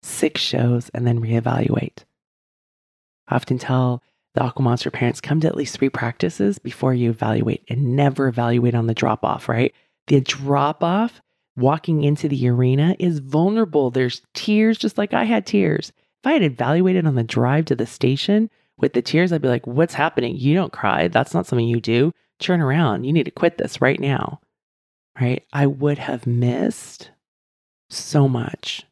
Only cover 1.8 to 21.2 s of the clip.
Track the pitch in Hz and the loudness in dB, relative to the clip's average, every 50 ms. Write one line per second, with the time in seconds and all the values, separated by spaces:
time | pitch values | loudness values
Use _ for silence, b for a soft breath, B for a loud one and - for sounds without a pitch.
1.8 | - - _ - - _ _ _ _ _ _ _ _ _ _ _ _ _ _ _ | -4 -6 _ -16 -20 _ _ _ _ _ _ _ _ _ _ _ _ _ _ _
2.8 | _ _ _ _ _ _ _ _ _ - 131 131 - - 135 123 - - 131 127 | _ _ _ _ _ _ _ _ _ -4 -4 -4 -2 -2 -6 -6 -2 -2 0 0
3.8 | 127 123 123 123 _ _ _ _ _ _ _ - - 123 - - 131 123 117 123 | 2 0 -2 -4 _ _ _ _ _ _ _ -4 -4 -4 -2 0 0 0 2 0
4.8 | - - - - 131 120 123 - - - - 156 160 160 - - 147 131 - - | -2 -6 -4 -2 -2 -2 -2 -2 -4 -2 -2 0 0 0 0 -2 -6 -6 -4 -2
5.8 | - 135 - - - 113 120 _ - 175 - - 202 202 202 - _ - 123 - | -2 -2 -2 -2 -6 -6 -4 _ -4 -4 -2 0 -2 -2 -2 -2 _ -12 -8 -2
6.8 | - 135 131 123 120 117 117 113 - 110 110 110 107 113 - - _ - 120 123 | 0 0 0 2 0 0 0 0 -2 -2 0 0 0 -2 -2 -4 _ -8 -4 -2
7.8 | 143 123 123 139 143 139 135 135 135 135 120 117 120 117 117 120 120 123 117 120 | -2 0 2 2 2 2 2 0 -2 -2 0 0 0 0 2 2 2 2 0 0
8.8 | 117 113 113 - - - 110 - - - - - - - 120 117 123 - - _ | 0 0 -2 0 0 -2 -2 0 0 -2 -2 -2 -2 -2 0 0 0 0 -2 _
9.8 | _ _ _ _ _ - 139 139 131 - - 135 139 139 143 139 139 143 151 _ | _ _ _ _ _ 2 2 2 2 2 -6 -6 -2 -2 0 2 2 0 0 _
10.8 | - 170 175 202 226 233 - - _ _ _ _ _ _ _ - 123 131 147 160 | -2 0 0 0 0 -2 -4 -10 _ _ _ _ _ _ _ 0 0 2 2 0
11.8 | - - 165 156 147 143 147 147 - 156 143 135 123 123 120 120 127 127 131 139 | 0 0 0 2 2 2 0 0 0 -2 -2 0 2 2 2 4 4 2 4 4
12.8 | 147 170 190 - 185 180 165 147 135 131 135 151 165 190 208 226 226 180 151 151 | 2 2 2 0 0 -2 -2 -2 -6 -2 0 2 2 2 2 2 0 0 2 0
13.8 | 139 127 120 131 127 123 120 - _ _ _ - - - 208 214 220 220 226 - | 0 2 0 0 0 0 -2 -6 _ _ _ -10 -2 0 2 4 4 2 2 0
14.8 | - 214 - - 208 202 - - - 214 233 220 190 - - 202 190 160 151 - | -2 -4 -2 -2 -4 -2 0 -2 0 2 0 -2 -2 0 0 2 2 2 0 -2
15.8 | 151 - _ _ _ _ _ _ _ 254 311 320 202 151 127 - 120 123 147 170 | -4 -8 _ _ _ _ _ _ _ 0 2 2 2 0 0 -2 -2 0 2 2
16.8 | 185 185 185 185 165 156 139 127 117 113 - - 117 123 139 151 160 156 135 120 | 2 2 2 2 2 2 2 0 -2 0 0 0 2 2 2 0 2 0 0 -2
17.8 | 113 113 - - - 127 135 139 - - 202 214 220 220 _ _ _ _ _ _ | -2 -6 -4 -2 0 0 0 0 0 0 2 2 2 0 _ _ _ _ _ _
18.8 | - 127 - 123 120 - - 156 175 185 170 156 143 131 123 120 - - 120 135 | -2 0 0 0 -2 0 2 2 2 2 0 0 0 0 0 0 -2 -4 0 0
19.8 | 165 170 - - 143 165 - - 123 120 - - 127 139 151 185 185 - - - | 0 0 0 -2 -2 0 0 -2 -4 -4 -4 -2 2 2 2 2 2 -2 -6 -2
20.8 | - 104 - - 80 87 - - | 0 0 2 2 2 2 2 2